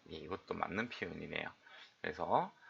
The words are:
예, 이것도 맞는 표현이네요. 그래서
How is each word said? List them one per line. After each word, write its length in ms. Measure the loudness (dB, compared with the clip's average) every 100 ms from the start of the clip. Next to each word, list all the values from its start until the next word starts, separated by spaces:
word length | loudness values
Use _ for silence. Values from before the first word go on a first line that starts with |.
| -10
예, 60 | -8
이것도 380 | -4 -4 -2
맞는 340 | 0 2 2 0
표현이네요. 600 | -2 -4 -4 -4 -2 -2 -6 -16 -18 -18 -4
그래서 520 | -2 0 6 6 6 -4